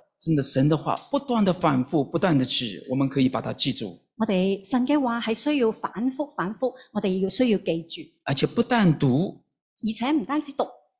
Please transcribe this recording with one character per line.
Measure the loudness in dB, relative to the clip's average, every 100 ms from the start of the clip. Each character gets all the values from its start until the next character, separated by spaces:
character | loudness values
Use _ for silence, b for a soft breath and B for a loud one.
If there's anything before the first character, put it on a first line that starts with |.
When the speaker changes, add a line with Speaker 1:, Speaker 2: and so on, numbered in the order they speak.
| _ -8
Speaker 1:
真 | 0 2
的， |
神 | 2 2 4
的 | 2
話 | 0 -6 -2
不 | -4
斷 | -2 0 2
的 |
反 | 2 2 0 0
覆， | 0
不 | 0 0
斷 | 2 2
的 |
去， | 2 -2 -2 -8 -6
我 | -2
們 | -2
可 | 2
以 | 2
把 | 0
它 | -6
記 | -2 -2
住。 | -2 -6 -12 _ -6
Speaker 2:
我 | -2
哋 | 0 0 0 2
神 | 2 2
嘅 | 0
話 | 0 -4
係 | -2
需 | 0 0 2
要 | 0
反 | -2 -8 -4 -4
覆、 | -4 -8 -4
反 | -6 -2
覆， | -4 B B
我 | -4
哋 | -2 0
要 | 2
需 | 2 4
要 | 2
記 | 0 -4
住。 | -6 -12 -14 _ -4
Speaker 1:
而 |
且 | 0 0
不 | 0
但 | 0 4 4 4
讀， | 2 2 0 -6 _ _ _ _
Speaker 2:
而 | -4 -2
且 | 0
唔 | -2 0
單 | -4
止 | -4
讀， | -4 -6 -6 _ _